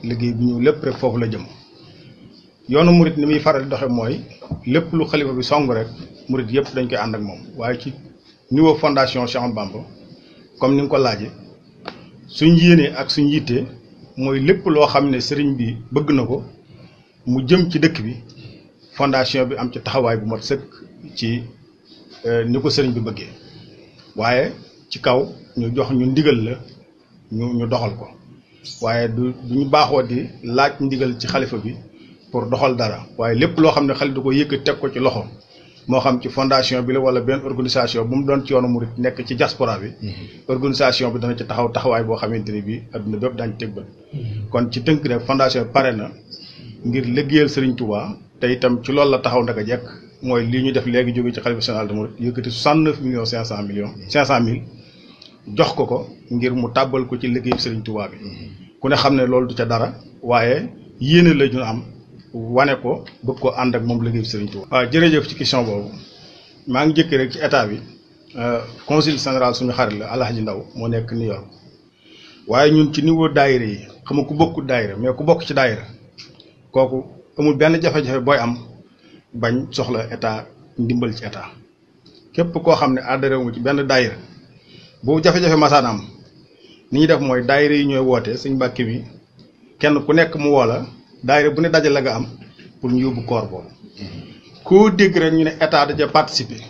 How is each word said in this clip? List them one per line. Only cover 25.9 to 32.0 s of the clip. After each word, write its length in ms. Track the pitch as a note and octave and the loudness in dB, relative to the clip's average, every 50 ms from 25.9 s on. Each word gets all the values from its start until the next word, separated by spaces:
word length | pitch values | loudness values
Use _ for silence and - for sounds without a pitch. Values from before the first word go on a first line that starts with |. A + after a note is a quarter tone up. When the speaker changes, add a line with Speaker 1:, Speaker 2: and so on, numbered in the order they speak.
Speaker 1:
ñu 140 | C3+ B2 B2+ | 0 0 0
ndigal 340 | C3 C3 C#3 D3 D3+ C3 A#2 A2 | 2 2 2 4 4 2 2 0
la, 60 | A2+ B2+ B2 - - - - - _ _ _ _ _ _ _ _ _ | -4 -6 -10 -12 -20 -20 -20 -20 _ _ _ _ _ _ _ _ _
ñu, 220 | G#2+ A2 A#2 B2 B2 | -6 -4 -4 -2 -2
ñu 100 | A#2+ A#2 | -2 -2
doxal 280 | A2+ B2 A#2+ A#2 G#2 F#2+ | 0 -2 -2 -2 -4 -6
ko. 100 | - - - - - - - - - _ _ _ _ - - - - | -8 -14 -18 -20 -20 -20 -20 -20 -20 _ _ _ _ -20 -20 -12 -6
Waaye 280 | A#2+ A2+ A#2 A#2+ A#2+ A#2 | -4 -2 0 0 0 -2
du, 240 | A2+ A#2+ B2 B2+ B2 - B2+ | -2 -2 -2 -2 -4 -8 -8
du 120 | A#2+ A#2+ | -4 -2
ñu 80 | C#3 C#3+ | -2 0
baaxoo 380 | C3+ C#3+ D3+ D3+ - C#3+ C3+ B2 | 4 4 4 4 4 2 0 0
di 260 | A#2 A#2+ B2+ - - - - - | 0 -2 -4 -4 -6 -12 -14 -8
laaj 300 | A#2 A#2 C3 C#3 D3 C#3+ - | -2 2 2 2 2 2 -2
ndigal 380 | C#3 C3+ C3+ B2+ C3+ B2+ B2 A#2 | -2 -2 0 0 -2 -2 -2 -6
ci 80 | - | -8
xalifa 300 | B2 - C3+ B2+ B2+ B2+ | -4 -2 -4 -4 -4 -6
bi 180 | A2 G2+ A2+ - - - - - - | -8 -8 -8 -10 -10 -16 -20 -20 -20